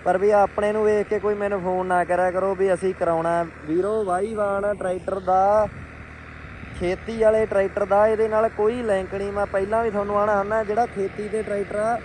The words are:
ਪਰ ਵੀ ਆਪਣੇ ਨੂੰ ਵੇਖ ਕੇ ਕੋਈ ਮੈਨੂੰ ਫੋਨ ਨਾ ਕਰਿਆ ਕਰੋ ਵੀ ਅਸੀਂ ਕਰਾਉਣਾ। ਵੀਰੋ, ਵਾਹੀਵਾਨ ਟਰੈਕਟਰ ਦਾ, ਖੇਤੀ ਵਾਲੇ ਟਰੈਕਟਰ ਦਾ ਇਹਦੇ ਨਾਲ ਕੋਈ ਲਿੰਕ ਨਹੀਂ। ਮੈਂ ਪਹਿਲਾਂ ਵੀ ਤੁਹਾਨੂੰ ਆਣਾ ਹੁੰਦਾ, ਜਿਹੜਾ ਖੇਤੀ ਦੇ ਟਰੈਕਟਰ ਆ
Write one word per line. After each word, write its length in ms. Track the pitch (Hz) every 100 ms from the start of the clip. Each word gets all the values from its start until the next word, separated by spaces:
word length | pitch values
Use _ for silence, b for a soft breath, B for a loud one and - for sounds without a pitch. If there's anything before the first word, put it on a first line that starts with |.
ਪਰ 140 | - 180
ਵੀ 140 | 202
ਆਪਣੇ 400 | 208 196 - 208
ਨੂੰ 120 | 214
ਵੇਖ 240 | 214 208 202
ਕੇ 120 | 214
ਕੋਈ 160 | 196 208
ਮੈਨੂੰ 260 | 202 202
ਫੋਨ 240 | 180 185 185
ਨਾ 180 | 180
ਕਰਿਆ 280 | 170 175 185
ਕਰੋ 220 | 180 190 185
ਵੀ 180 | 196
ਅਸੀਂ 200 | 175 190
ਕਰਾਉਣਾ। 520 | 185 175 165 165 170 170 151 151
ਵੀਰੋ, 380 | 165 196 220
ਵਾਹੀਵਾਨ 720 | 202 180 208 220 202 196 202 202
ਟਰੈਕਟਰ 440 | 190 185 - 190
ਦਾ, 480 | 185 185 196 214 208 - - - - - - - - - - -
ਖੇਤੀ 420 | 180 185 - 226
ਵਾਲੇ 220 | 220 220 214
ਟਰੈਕਟਰ 400 | 202 196 202 202
ਦਾ 220 | 196 220
ਇਹਦੇ 200 | 220 220
ਨਾਲ 220 | 214 226
ਕੋਈ 320 | - 214 247
ਲਿੰਕ 320 | 233 196 185 196
ਨਹੀਂ। 160 | 202
ਮੈਂ 140 | 202 202
ਪਹਿਲਾਂ 380 | 196 196 226
ਵੀ 80 | 233
ਤੁਹਾਨੂੰ 260 | 202 202 208
ਆਣਾ 220 | 208 202
ਹੁੰਦਾ, 240 | 202 220
ਜਿਹੜਾ 220 | 214 214 233
ਖੇਤੀ 420 | 202 190 196 208
ਦੇ 160 | 214
ਟਰੈਕਟਰ 320 | 208 202 196 208
ਆ 220 | 214 240